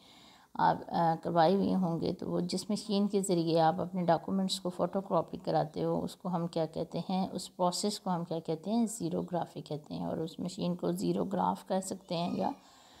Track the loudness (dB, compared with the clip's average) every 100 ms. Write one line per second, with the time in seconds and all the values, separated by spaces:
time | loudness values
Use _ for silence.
0 | -12 -20 -20 -20 -10 2 4 4 0 2
1 | 2 2 2 6 6 6 4 2 2 0
2 | 0 -2 -2 -2 0 -2 -2 -4 0 0
3 | 2 2 2 2 4 4 4 2 -2 0
4 | 2 2 2 0 0 -2 -4 -2 -2 -2
5 | 0 0 0 -4 0 0 0 0 -2 0
6 | -2 -6 -4 -2 -2 -2 -2 -4 -6 -6
7 | -2 -2 -2 -4 -8 -2 -2 0 -2 -2
8 | -2 -2 -2 -4 -4 -4 -2 0 0 -2
9 | -4 -2 -2 -2 -4 -8 -8 -8 -8 -6
10 | -4 -4 -4 -6 -6 -4 -2 0 -2 0
11 | 0 0 0 0 0 0 -2 -2 -2 -8
12 | -6 -4 -2 0 -2 -4 -12 -20 -20 -20